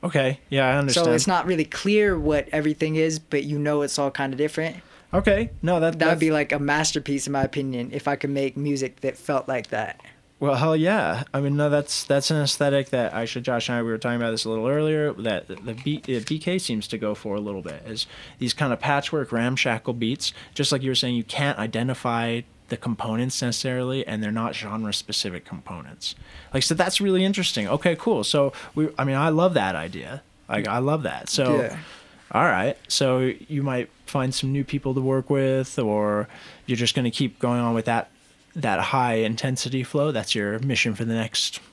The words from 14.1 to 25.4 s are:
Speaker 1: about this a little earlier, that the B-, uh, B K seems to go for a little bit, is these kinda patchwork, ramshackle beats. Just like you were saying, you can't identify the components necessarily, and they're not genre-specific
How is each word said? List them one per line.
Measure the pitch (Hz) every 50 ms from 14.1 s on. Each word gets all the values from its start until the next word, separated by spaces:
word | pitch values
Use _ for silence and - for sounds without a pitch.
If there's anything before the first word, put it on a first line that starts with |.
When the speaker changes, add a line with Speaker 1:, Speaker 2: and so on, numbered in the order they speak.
| 120
Speaker 1:
about | 120 117 113
this | 113 113 110
a | 110
little | 113 110 110
earlier, | 127 139 151 156 156 156 151 151 147 -
that | 87 107 113 101 90 -
the | - 95 - 95 120 113
B-, | 117 - 147 151 160 - - 131
uh, | 117 107
B | - 151
K | 156 - 180 180 190
seems | - - 120 107 104 -
to | - 107
go | 110 107 104
for | - - 110 98
a | 104
little | 104 104 101 95 85
bit, | 87 73 73 -
is | 113 110 107 - - - - - - -
these | - 127 120 -
kinda | - 151 131 120
patchwork, | - - - 143 143 139 - - 151 131 -
ramshackle | - 113 117 123 131 131 - 135 113 113 - - 120
beats. | 120 117 110 135 - - - - - - - -
Just | - 143 -
like | 147 135 131
you | 131
were | 127
saying, | 117 - 127 123
you | 120 110
can't | - - - 143 139 143
identify | - 107 113 - 117 117 127 127 - - 123 117 117 117 117 117 117 123 - _ - _ -
the | 123
components | - - 123 113 - - 117 110 113 123 131 - -
necessarily, | 127 123 117 - - 135 127 127 127 127 131 135 -
and | - 107 107
they're | 107 104
not | 107 113 113 117 -
genre-specific | - 110 104 104 110 110 104 101 - - - 101 - - 104 90 87